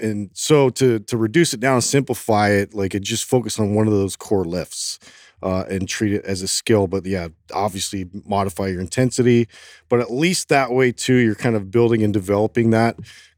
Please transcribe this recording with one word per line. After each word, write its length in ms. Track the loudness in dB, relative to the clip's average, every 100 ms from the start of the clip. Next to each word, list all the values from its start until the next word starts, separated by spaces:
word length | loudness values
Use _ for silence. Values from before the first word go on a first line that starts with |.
and 300 | -6 -6 -8
so 380 | -8 2 4 4
to, 300 | 2 2 0
to 160 | -4 -2
reduce 340 | 0 2 0
it 80 | 0
down 140 | 2
and 100 | 2
simplify 680 | 2 0 0 -4 0 2 4
it, 220 | 2 0
like, 220 | -4 -4
it 80 | -4
just 220 | -4 -6
focus 340 | 0 0 0 -2
on 160 | 0
one 120 | 2 2
of 60 |
those 240 | 2 0 -4
core 280 | -4 -2
lifts, 540 | -2 -6 -8 -10 -10 -12 -18 -20 -20 -8
uh, 240 | -4 -4 -4
and 180 | -6 -6
treat 240 | -4 -2
it 120 | -2
as 180 | -4 -6
a 60 | -4
skill. 400 | -6 0 2 2
But 180 | -2 -4
yeah, 220 | -6 -6 -14 -8
obviously 520 | -4 -4 -4 -8 -8 -10 -12 -4
modify 420 | -2 -2 -2 -4
your 120 | -4
intensity, 680 | -6 -2 -2 2 4 4 2 -6 -20 -16 -2
but 120 | -2
at 100 | 0
least 380 | 0 0 0 0
that 240 | 2 2
way 180 | 2 2
too, 240 | 0 2
you're 220 | 4 4 0
kind 180 | 0
of 160 | -2 0
building 320 | 2 4 4
and 100 | 2
developing 580 | 0 0 0 2 2 2
that 280 | 4 2 -2 -16 -20 -20